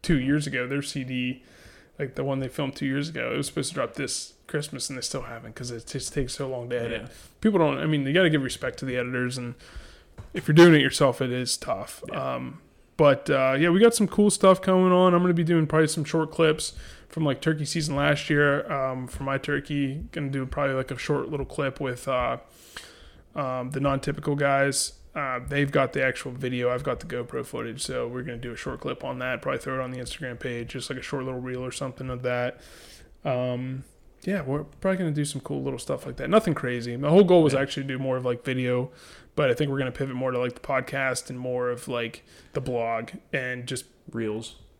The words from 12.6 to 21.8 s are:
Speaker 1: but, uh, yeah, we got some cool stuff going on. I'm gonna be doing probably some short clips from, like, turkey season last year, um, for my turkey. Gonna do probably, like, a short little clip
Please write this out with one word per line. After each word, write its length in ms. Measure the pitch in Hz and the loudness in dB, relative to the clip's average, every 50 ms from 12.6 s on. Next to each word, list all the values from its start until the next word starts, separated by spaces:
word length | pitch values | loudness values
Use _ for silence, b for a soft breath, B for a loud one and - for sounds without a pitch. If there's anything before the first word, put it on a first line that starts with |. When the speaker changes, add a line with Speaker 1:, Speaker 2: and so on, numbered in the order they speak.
| - _ _ _ _ _ _ | -20 _ _ _ _ _ _
Speaker 1:
but, 340 | - 156 147 139 135 - - | 6 6 6 6 4 2 0
uh, 260 | 147 135 131 131 131 135 | 2 2 4 2 4 4
yeah, 100 | 160 175 | 4 4
we 80 | 170 190 | 6 8
got 140 | 220 233 226 | 8 6 6
some 140 | - 214 185 | 6 0 0
cool 220 | - - 208 208 | 4 4 4 4
stuff 300 | 196 - - 190 185 185 | 4 6 6 6 6 6
going 320 | - - 190 185 185 185 180 | 4 2 4 6 6 6 6
on. 220 | 180 185 185 175 | 6 6 6 6
I'm 60 | 175 180 | 6 4
gonna 100 | 180 175 | 4 4
be 100 | 170 170 | 2 2
doing 220 | 156 170 165 160 147 | 4 4 2 2 4
probably 180 | - 156 160 151 | 4 2 2 2
some 160 | 151 - 147 | 2 -4 -4
short 260 | - - 160 160 156 - | -2 0 0 0 0 2
clips 400 | - 165 156 156 156 - - - B B B B B B B | 2 4 4 4 2 -2 -8 -8 B B B B B B B
from, 160 | - 165 160 | -4 -2 0
like, 160 | 147 131 - | 0 0 0
turkey 240 | - 160 160 151 151 | 0 0 0 0 -2
season 300 | 143 - 170 151 156 147 | -4 -2 -2 -2 -2 0
last 340 | 139 143 147 147 143 - - | 0 2 2 2 0 0 0
year, 420 | 156 143 147 143 143 143 135 - | 2 4 4 4 4 2 0 -2
um, 360 | 160 139 131 131 131 127 127 | -2 -2 -2 -2 -2 -4 -8
for 160 | 123 - - 139 | -8 -8 -8 -6
my 160 | 135 135 135 | -4 -4 -4
turkey. 640 | 135 - 143 143 143 - 147 143 143 135 135 156 - - - | -2 -2 -4 -4 -2 -4 -2 -2 -2 -2 -2 -6 -10 -10 -8
Gonna 160 | 165 147 135 | -6 -6 -4
do 140 | 131 135 131 | -4 -4 -4
probably, 300 | 131 - - 143 139 135 | -4 -4 -2 -2 0 0
like, 160 | 131 131 131 | -2 -4 -4
a 80 | 135 123 | -6 -8
short 300 | - - 147 139 - - | -2 -2 -2 -2 -2 -4
little 180 | 160 139 139 | -6 -6 -6
clip 320 | - - - 147 135 - - | -6 -4 -4 -2 -4 -2 -4